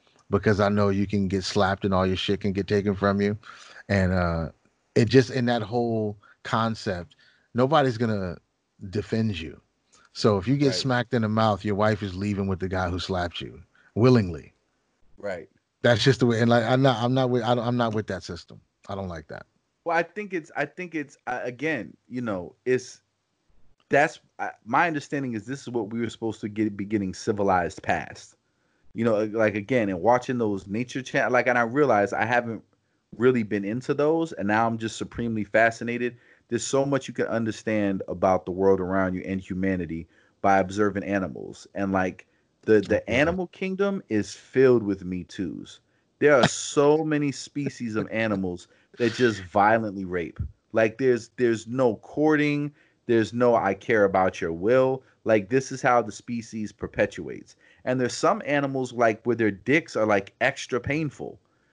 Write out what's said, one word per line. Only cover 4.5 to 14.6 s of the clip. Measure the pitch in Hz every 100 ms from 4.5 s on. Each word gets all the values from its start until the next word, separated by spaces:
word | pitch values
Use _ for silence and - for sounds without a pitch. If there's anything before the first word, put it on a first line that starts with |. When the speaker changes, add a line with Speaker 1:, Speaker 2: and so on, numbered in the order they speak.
| - _ _ _ -
Speaker 1:
it | 113
just, | 131 120
in | 127 120
that | 120
whole | 104 120 120 110 107 104 - _
concept, | - 113 113 110 110 87 85 _ _ _ _
nobody's | 117 131 156 135 113
gonna | 117 101 92 - _ _ _ _ 95
defend | 101 - 113 110 85
you. | 76 - _ _ _ _ _
So | - 120 98
if | 95
you | 143
get | 139
Speaker 2:
Right. | -
Speaker 1:
smacked | 135 123 117
in | 123
the | 107
mouth, | 110 110 98
your | 104 98
wife | 107 107
is | 101 92
leaving | 104 98 98
with | 90
the | 92
guy | 92 90
who | 90
slapped | - 92 87 -
you | 57 80 - _ _
willingly. | 101 127 123 90 76 - _